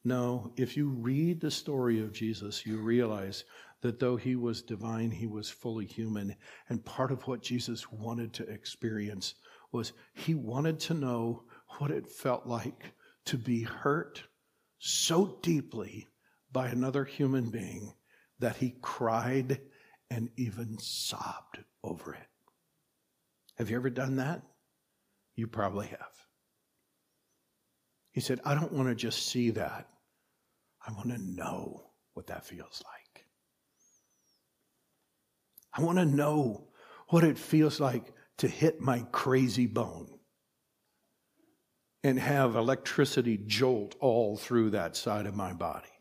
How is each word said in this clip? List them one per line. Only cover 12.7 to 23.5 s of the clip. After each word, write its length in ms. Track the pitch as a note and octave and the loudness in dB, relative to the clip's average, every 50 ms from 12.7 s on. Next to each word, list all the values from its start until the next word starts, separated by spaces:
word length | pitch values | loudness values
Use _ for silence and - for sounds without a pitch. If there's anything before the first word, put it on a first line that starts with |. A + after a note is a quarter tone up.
| - - - - - _ _ - _ _ _ | -10 -10 -18 -20 -20 _ _ -20 _ _ _
to 100 | - - | -4 -4
be 260 | B2+ A2 B2+ A#2+ A#2 | -2 0 0 0 0
hurt 600 | A#2 A2+ - - - C#3+ C#3+ E3 - - - - - - _ _ _ _ _ _ _ _ _ _ | 0 -4 -8 -2 2 2 2 2 0 -6 -12 -18 -18 -20 _ _ _ _ _ _ _ _ _ _
so 600 | - - - - - - D#3+ E3+ G3+ F#3+ - - | -6 -2 0 0 2 4 4 4 4 4 0 -4
deeply 680 | - E3+ E3 D3 C3+ - - A2+ G2+ G#2 G#2 A2 G#2+ _ _ _ _ _ _ _ _ _ | 0 2 2 2 0 -2 -8 -8 -8 -8 -10 -14 -16 _ _ _ _ _ _ _ _ _
by 180 | C3 C3 B2+ B2+ | -4 -2 -2 0
another 360 | B2 A#2+ B2+ C3 B2+ C#3+ C3+ | 0 0 0 2 0 0 -2
human 460 | C3+ - - D3 C3 C3+ C3 A#2+ A2 | -2 0 2 2 4 4 4 2 0
being 420 | G#2+ A#2 F#2+ F2 - - G2+ G#2 - _ _ _ _ _ _ _ _ _ | -2 -4 -6 -6 -8 -10 -12 -12 -16 _ _ _ _ _ _ _ _ _
that 180 | A#2+ A#2 G#2+ | -2 -2 0
he 200 | - C3 B2 - - | 0 -2 -2 -2 -4
cried 800 | - - - - B2+ A2+ A2+ A2+ A#2 B2 C3 C3+ B2+ B2+ C3+ - - - _ - - - - _ _ _ | -8 -8 -4 -2 0 2 2 2 2 2 2 0 2 0 -2 -4 -4 -16 _ -20 -20 -20 -20 _ _ _
and 220 | B2 A2+ A2+ A#2+ - | -4 -4 -4 -4 -4
even 420 | - B2+ A#2 F#2+ A2 A#2 G#2 A2 A2 | -4 -4 -4 -4 -6 -8 -8 -8 -8
sobbed 800 | - - - - - - - - - - - - - _ - - - _ _ _ - | -8 -8 -6 -6 -4 -6 -6 -6 -6 -8 -8 -10 -14 _ -18 -18 -18 _ _ _ -10
over 300 | D#2 D#2 E2 - D#2+ D2+ | -8 -8 -8 -10 -12 -14
it. 120 | - - _ _ _ _ _ _ _ _ _ _ _ _ _ _ _ _ _ _ _ _ _ _ _ _ - | -14 -16 _ _ _ _ _ _ _ _ _ _ _ _ _ _ _ _ _ _ _ _ _ _ _ _ -20